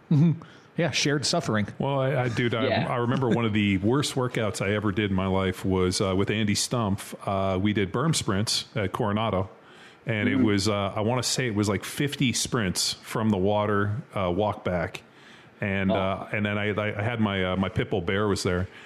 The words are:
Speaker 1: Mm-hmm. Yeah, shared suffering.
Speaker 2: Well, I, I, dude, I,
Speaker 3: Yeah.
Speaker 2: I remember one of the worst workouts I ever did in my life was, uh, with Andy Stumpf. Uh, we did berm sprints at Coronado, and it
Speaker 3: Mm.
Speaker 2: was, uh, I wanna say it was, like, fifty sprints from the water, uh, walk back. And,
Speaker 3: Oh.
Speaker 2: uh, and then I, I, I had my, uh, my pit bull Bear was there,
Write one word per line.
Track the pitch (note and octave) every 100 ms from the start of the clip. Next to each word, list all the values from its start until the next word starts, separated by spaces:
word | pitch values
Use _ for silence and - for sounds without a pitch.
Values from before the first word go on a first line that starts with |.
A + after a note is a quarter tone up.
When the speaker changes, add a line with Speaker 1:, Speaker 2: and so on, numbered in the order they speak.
| -
Speaker 1:
Mm-hmm. | C#3+ E3 E3 - - - -
Yeah, | D#3+
shared | - D3 D3
suffering. | A#2+ E3+ D3 A2 G2+ -
Speaker 2:
Well, | C3+ C#3
I, | C3 C3
I, | B2
dude, | A2+ A#2+
I, | A#2 A2
Speaker 3:
Yeah. | A2 D#3+
Speaker 2:
I | B2+
remember | A#2+ C3+ B2+
one | A2+
of | A2+
the | G#2+ G2+ F#2+
worst | G#2 C#3 C3+ C3+
workouts | B2 - G#2+ -
I | G2
ever | G#2 G#2
did | G2 G#2
in | F#2+
my | F#2+
life | F#2+ F#2+ -
was, | G2 F#2+ F#2 -
uh, | G2 F#2+
with | G2+
Andy | G#2+ G#2
Stumpf. | G2 - B2 G#2 G2+ - - A2
Uh, | G2 F#2+ F#2
we | G#2
did | G#2 F#2
berm | A#2+ D#3+
sprints | D#3 - F#2+ A2+ - -
at | A2+ F#2+
Coronado, | - G#2 G#2 A2 F#2 G2 - - - - -
and | - G#2+ G#2
it | C3
Speaker 3:
Mm. |
Speaker 2:
was, | G#2+ G2+ F#2+
uh, | G2+ G2 F#2+
I |
wanna | G#2+ B2+
say | - - B2+
it |
was, | G#2 G#2
like, | F#2+
fifty | - - C#3+ - F3+
sprints | - - C3 F#2+ - - -
from | - B2+ A2
the | G2
water, | G2 G#2 G#2 G2+ G2+ A2 - G#2+
uh, | F2+
walk | F2 G#2 -
back. | - F2+ E2 - - - - - - -
And, | G#2 G2 F#2+
Speaker 3:
Oh. |
Speaker 2:
uh, | F#2+ F#2+ F#2+ -
and | G#2+
then | G#2 G#2
I, | G#2
I, | G2+ G#2+ G#2
I |
had | G#2+ A#2
my, | G#2 G2 F#2
uh, | F#2
my | F#2+
pit | - A#2+
bull | G#2
Bear | E2+ G2 G#2
was | F#2
there, | G2 F2+ F#2 -